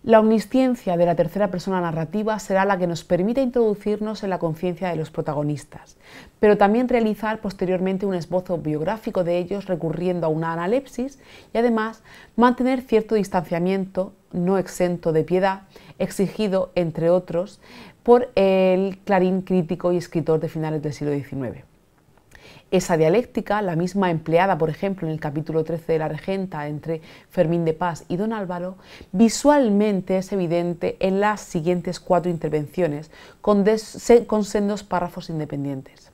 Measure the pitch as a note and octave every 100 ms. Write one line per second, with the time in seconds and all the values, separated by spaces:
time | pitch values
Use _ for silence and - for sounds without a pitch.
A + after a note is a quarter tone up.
0 | A#3 A3 A3 A3 - C4 C4 A#3+ - E3+
1 | F3 E3+ E3+ G3 G3+ F3+ G3 F#3 F3 D#3+
2 | D#3 G#3 G#3+ G#3+ - F#3+ G3 F#3+ F3+ E3+
3 | - F3 G3 B3 B3+ B3 A3+ G3+ G#3 G#3
4 | G#3+ G#3 G3 F3 E3+ D#3 F3+ E3+ F#3 D#3+
5 | D#3 - D#3 C#3+ D3 C#3+ - - - _
6 | - - - _ G#3+ G#3 G3+ A3+ B3 B3
7 | A3 G#3 A3 A3 G3+ F#3+ F#3 F#3 F#3 F#3+
8 | G3+ F3+ D#3 F3+ F#3 E3+ D3+ D3+ D#3+ G#3+
9 | - G3 E3+ F3 F3 G3+ F#3+ E3+ D#3+ E3
10 | F3+ F3 D#3+ D#3 E3 E3 F3 B3 C#4 -
11 | C4 - - - - A3 A#3+ A3+ A3 A3
12 | - - - - A#3+ A#3+ B3+ C4 - A3
13 | A3 A3 F#3+ F#3 - E3+ F3+ G3 F#3+ F#3
14 | F#3+ _ _ F3 F3 F#3+ F3+ - F3+ E3+
15 | E3+ D#3+ D3+ F#3 F#3+ F#3+ - - - -
16 | F#3+ - F#3 - G#3 F#3+ - - E3+ D#3+
17 | E3 F3+ F#3 E3 G3+ - - - - _
18 | - A#3+ B3 - G3 F#3+ F#3 F#3 G3 F#3
19 | - F#3+ F#3 F#3+ F#3 F#3 D#3+ F3 F3+ F3+
20 | E3+ E3+ D#3 D#3+ D#3+ D#3+ D#3 D#3 C3+ C3
21 | D3 C#3+ C3 C#3 C3+ C#3 - _ _ _
22 | _ _ _ - - - _ F#3 F3 E3
23 | D#3 G3+ B3 - - G#3 G3 D#3+ F3+ G3
24 | F3+ E3 D#3+ E3 G3 E3 D#3+ D3+ G3 F#3+
25 | D#3+ D#3 D#3 D3 D#3 D#3+ D#3+ E3 - D#3+
26 | D#3 D3+ - G3 F#3+ D#3 D3 D3+ D#3+ D#3+
27 | D#3+ - _ - E3 E3+ E3 D#3+ F3+ D#3
28 | - F3 F3+ A3+ F3+ F3+ F3+ F#3 - -
29 | - F#3 A3+ - C#4 D4 A#3+ G3+ G#3+ F#3+
30 | F#3 F#3+ F#3+ G3+ F3 E3+ F3 E3 F3+ -
31 | F#3+ F#3+ G#3 G3+ - F3 D#3 F3+ F#3 E3+
32 | - F3 F3 E3 D#3+ D3+ D3 - E3+ D3
33 | D#3 - - - - G#3 G3 A3 - -
34 | - A#3+ A3 G#3+ G3 G#3+ G3+ G#3 G3+ F3+
35 | F3 F#3 - E3 D3+ C#3+ C#3 C3+ C#3 -
36 | -